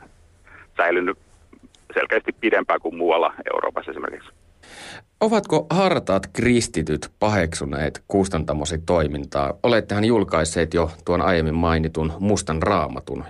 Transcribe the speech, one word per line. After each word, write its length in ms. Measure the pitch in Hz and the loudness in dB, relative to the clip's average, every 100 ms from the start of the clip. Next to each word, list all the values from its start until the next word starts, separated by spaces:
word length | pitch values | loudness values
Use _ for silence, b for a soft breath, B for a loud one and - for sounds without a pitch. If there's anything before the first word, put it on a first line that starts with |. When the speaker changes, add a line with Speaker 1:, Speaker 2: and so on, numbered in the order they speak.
| - _ _ _ B B B - | -20 _ _ _ B B B -2
Speaker 1:
säilynyt 420 | 85 87 90 98 _ _ _ - - _ - | 2 2 0 -4 _ _ _ -20 -20 _ -8
selkeästi 380 | - - 110 - - | -4 0 0 -2 -2
pidempään 400 | 110 101 90 82 | 0 2 2 0
kuin 160 | 85 82 | -2 -2
muualla 380 | 87 82 80 - - | 2 4 2 -2 -6
Euroopassa 380 | - - - - | -4 -4 -4 -8
esimerkiksi. 400 | - - - - - _ _ B B B B - - | -8 -10 -10 -16 -20 _ _ B B B B -20 -2
Speaker 2:
Ovatko 460 | 214 220 202 156 - | 0 2 2 0 0
hartaat 560 | 170 190 151 98 95 - | 2 2 2 0 0 -2
kristityt 840 | - 120 120 - - 78 76 - - | 0 2 4 2 -2 -2 -2 -6 -2
paheksuneet 840 | 104 104 82 80 73 71 73 - - | 0 2 0 -2 -6 -4 -4 -6 0
kustantamosi 680 | 101 95 80 78 78 73 82 | 2 2 0 -2 -2 -4 -4
toimintaa? 760 | 82 87 76 73 69 71 71 - | 0 2 2 -2 -4 -4 -2 0
Olettehan 420 | 123 113 - 101 | 2 2 0 0
julkaisseet 720 | 110 117 95 82 82 87 80 | 2 2 2 0 0 0 0
jo 160 | 85 82 - | 0 0 -4
tuon 180 | - 87 | -2 0
aiemmin 320 | 80 87 80 | 2 2 2
mainitun 580 | 80 82 80 80 80 78 82 | 0 2 2 0 -2 -4 -2
Mustan 440 | 101 98 - 80 | 0 0 0 -2
Raamatun, 640 | 90 98 73 64 - 64 - | 0 0 0 -6 -8 -10 -10